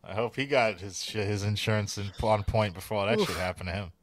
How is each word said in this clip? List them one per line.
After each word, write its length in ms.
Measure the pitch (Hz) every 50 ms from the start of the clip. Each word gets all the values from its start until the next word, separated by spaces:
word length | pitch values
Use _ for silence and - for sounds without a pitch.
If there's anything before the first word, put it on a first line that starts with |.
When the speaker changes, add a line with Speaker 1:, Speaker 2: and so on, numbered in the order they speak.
Speaker 1:
I 120 | - - 95
hope 220 | 104 117 117 -
he 100 | - 135
got 340 | 139 143 131 117 110 101 85
his 240 | 95 101 90 - -
sh-, 80 | -
his 300 | - 110 101 101 104 101 98
insurance 520 | 104 107 104 - - 110 107 104 98 - 104
in, 120 | 101 101 - -
on 200 | 120 110 110 107 101
point 300 | - - 113 107 104 85
before 320 | 90 - - 110 104 98
that 140 | 101 - 214
Speaker 2:
Oof. 80 | 202 -
Speaker 1:
shit 80 | 90
happened 320 | 82 90 90 92 - 92 87
to 60 | 85
him. 180 | 101 101 90 - _